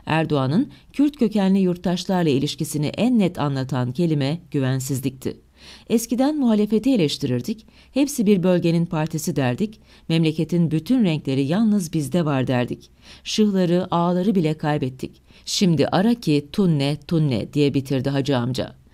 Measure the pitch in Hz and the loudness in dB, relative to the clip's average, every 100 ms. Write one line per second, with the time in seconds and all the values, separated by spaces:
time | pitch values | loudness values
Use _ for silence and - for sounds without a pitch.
0 | - 156 156 147 131 165 277 - - - | -4 -2 0 0 0 0 -2 -6 -8 0
1 | 285 - 220 208 190 190 185 175 185 175 | 0 2 0 2 2 2 2 0 -2 -4
2 | - 185 175 135 147 - 156 151 147 - | -2 0 2 2 0 -4 -6 -4 -4 -2
3 | 240 240 180 180 143 135 131 135 123 127 | 0 2 2 0 -4 -4 -4 -4 -4 -2
4 | 170 151 135 165 - 147 131 131 131 131 | 0 0 -2 -4 -6 -4 -2 -2 -4 -4
5 | 135 135 - - _ _ - - - 233 | -6 -6 -10 -10 _ _ -20 -18 -2 -2
6 | 233 233 269 311 247 214 208 220 220 262 | 0 0 0 0 2 2 2 0 2 2
7 | 151 - 135 123 123 214 - - - 262 | 2 0 -2 -2 -4 -8 -12 -20 -6 -2
8 | 277 - 202 202 175 180 170 170 170 160 | 0 0 2 4 4 2 2 0 0 -2
9 | 151 156 - 147 127 120 214 - _ - | -4 -4 -4 -2 -2 -2 -4 -8 _ -14
10 | - 165 160 156 156 175 165 160 160 262 | -2 2 2 0 -2 0 0 0 0 0
11 | 202 156 - 135 139 180 226 208 165 160 | 2 0 -2 -2 0 0 2 0 -2 -4
12 | 139 175 156 135 127 127 123 - - _ | -2 -2 0 0 0 -2 -2 -6 -14 _
13 | - - - - 214 190 180 175 180 170 | -20 -18 -6 0 2 2 2 0 0 0
14 | 170 180 185 202 156 156 151 147 135 131 | 0 0 0 0 0 -2 -2 -2 -4 -8
15 | - - _ - - - 190 160 135 156 | -12 -14 _ -18 -8 0 2 4 2 2
16 | 214 240 - 147 147 - 190 151 139 147 | 2 2 2 0 0 0 2 2 0 -2
17 | - 165 151 117 - 147 143 135 131 135 | -2 0 2 0 -2 2 2 2 -2 -2
18 | 131 139 135 131 120 127 - - - | -2 -2 0 0 0 -4 -6 -10 -20